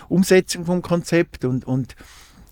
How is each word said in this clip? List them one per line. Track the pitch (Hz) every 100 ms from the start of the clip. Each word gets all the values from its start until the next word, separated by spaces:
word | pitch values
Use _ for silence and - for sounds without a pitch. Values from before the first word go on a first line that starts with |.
| -
Umsetzung | 175 190 185 - 180
vom | 165 180
Konzept | - 175 - 170 165 -
und, | 127 131 -
und | 131 123 - - - - - -